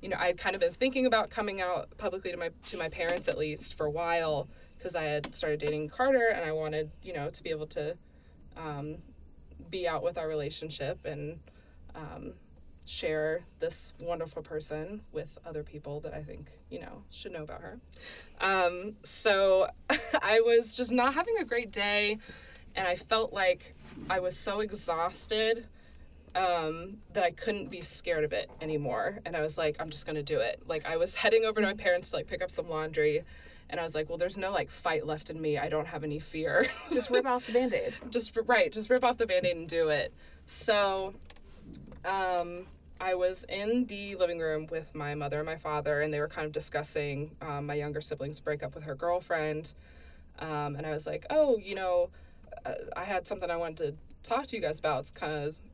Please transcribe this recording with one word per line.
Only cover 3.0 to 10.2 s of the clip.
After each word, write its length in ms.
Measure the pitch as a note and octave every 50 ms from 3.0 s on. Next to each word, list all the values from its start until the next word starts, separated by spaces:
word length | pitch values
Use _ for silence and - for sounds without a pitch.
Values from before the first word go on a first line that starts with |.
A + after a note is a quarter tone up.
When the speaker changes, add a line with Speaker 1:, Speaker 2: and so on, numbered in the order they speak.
| F3 E3+ F3 F3+ E3+ -
Speaker 1:
at 100 | - D#3+
least, 380 | D#3 D3+ D3+ D3+ - - -
for 100 | - D#3 D3+
a 40 |
while, 560 | D3 D#3+ E3+ E3+ E3+ E3+ E3 D#3 D3+ C#3+ D3+ C#3+ - - - - - -
'cause 140 | - F3+ E3
I 80 | F3 D#3
had 320 | D3+ D3 D3+ D3 C3+ B2
started 240 | - - D#3+ D3+ D3+
dating 300 | D3+ D3 D3+ D3+ D3+ D3+
Carter, 380 | - - B3 C4+ C4+ B3+ A#3 A3+
and 180 | G#3+ - E3+
I 80 | D#3 D#3
wanted, 380 | D#3 D#3 D#3 D#3 D3+ D#3 D#3 - - -
you 80 | -
know, 180 | F3+ D#3 C#3+ D3+
to 140 | - - -
be 60 | D#3+
able 180 | D#3+ D3+ D3+ D3+
to, 300 | - - D3 D3+ F3 F3 - - - - - - - - - - -
um, 440 | D#3+ D#3+ D#3 D3 C#3+ C#3+ D3+ D#3 F3 - - - - - - - - - - - - - -
be 160 | E3 F#3+ F3+ E3+
out 160 | D#3+ D3 -
with 140 | E3+ E3+
our 100 | F3